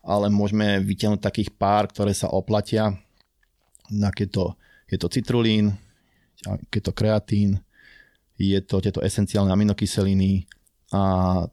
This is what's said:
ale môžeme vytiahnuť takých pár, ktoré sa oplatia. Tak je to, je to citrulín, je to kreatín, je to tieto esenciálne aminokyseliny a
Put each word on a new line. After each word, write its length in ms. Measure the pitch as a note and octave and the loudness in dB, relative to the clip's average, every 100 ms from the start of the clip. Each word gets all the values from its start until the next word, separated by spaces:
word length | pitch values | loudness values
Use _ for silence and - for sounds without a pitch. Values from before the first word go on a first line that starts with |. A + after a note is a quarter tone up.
ale 300 | - G2+ G#2 | 0 0 2
môžeme 500 | G2+ G#2 G#2+ G#2 G2 | 2 2 2 0 0
vytiahnuť 380 | G2 G2 G#2+ G2+ | -2 -2 0 0
takých 320 | - - G2+ | -2 -2 -6
pár, 320 | _ G2+ G#2 G#2 | _ 2 2 0
ktoré 240 | - G#2 | -2 -2
sa 220 | G2 F#2+ | 0 -2
oplatia. 580 | F#2+ - G#2+ - A2 G#2+ G2 _ _ _ _ _ _ _ _ _ | -2 0 -2 0 0 0 -2 _ _ _ _ _ _ _ _ _
Tak 220 | G#2 G2+ - | -2 -2 -2
je 100 | G2+ | -4
to, 120 | - F2+ - _ _ _ | -2 -4 -6 _ _ _
je 60 | F#2+ | -4
to 80 | E2+ | -2
citrulín, 640 | C3 A2 A#2+ A2+ A2 G#2 G2 - _ _ _ _ _ - G2 - | -4 0 0 2 2 2 -2 -12 _ _ _ _ _ -8 -8 -6
je 80 | G#2+ | -6
to 80 | G2 - | -4 -2
kreatín, 680 | G#2+ G#2+ - G#2 G2+ G2 - _ - - _ _ _ | 0 0 0 0 2 0 -4 _ -20 -20 _ _ _
je 240 | _ G2 G2 - | _ 0 0 0
to 160 | G2 | -2
tieto 160 | G2+ - | 0 -2
esenciálne 480 | G2 - G2+ G#2+ G2 | -2 0 -2 0 2
aminokyseliny 960 | F#2+ G#2 G2+ G2+ - G2 F#2+ F#2+ G2 - - _ _ _ | 2 2 0 -2 0 0 2 2 0 -4 -18 _ _ _
a 540 | G2 F#2+ F#2 F#2 F#2 E2+ | -2 0 2 2 0 -2